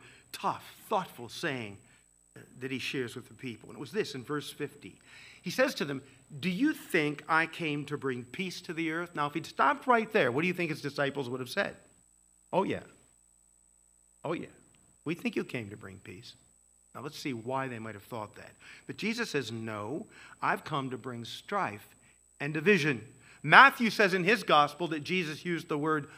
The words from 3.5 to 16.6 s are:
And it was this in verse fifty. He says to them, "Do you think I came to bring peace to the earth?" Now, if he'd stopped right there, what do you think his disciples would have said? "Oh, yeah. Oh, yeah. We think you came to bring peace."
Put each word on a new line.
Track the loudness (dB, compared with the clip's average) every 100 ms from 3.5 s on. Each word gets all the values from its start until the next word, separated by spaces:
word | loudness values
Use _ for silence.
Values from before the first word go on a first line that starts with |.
| -10 -14
And | -14
it |
was | -8
this | -4 -4
in | -6
verse | -6 -6 -6
fifty. | -8 -10 -10 -20 -20 -20 -20 -20 -14
He | -8
says | 0 0
to | 2
them, | -4 -4 -8 -20 -18 -6
"Do | -4
you | 2 2
think | 0 0 2 2 -2 2
I | 2 2
came | -2 -4 -2 -4
to | -4
bring | -4 -4
peace | -8 -6 -6 -6
to | -10
the | -4 -2
earth?" | -2 -4 -2
Now, | -2
if |
he'd | -2 -6
stopped | 2 4 4 4
right | 4 6
there, | 4 4
what | 4
do | 0
you |
think | 0 -2
his | -2
disciples | -6 -2 -2 -2 -4
would | -4
have | -6
said? | -2 -2 -4 -18 _ _ _ _ _ -2
"Oh, | 0
yeah. | 2 -2 -6 -20 _ _ _ _ _ _ _ _ _ _ _ _
Oh, | -6
yeah. | -6 -6 -14 -20 _ _ _ -8
We | -4
think | -2 -4
you |
came | -4 -6 -8
to | -12
bring | -16 -16
peace." | -16 -16 -18 -20 _ _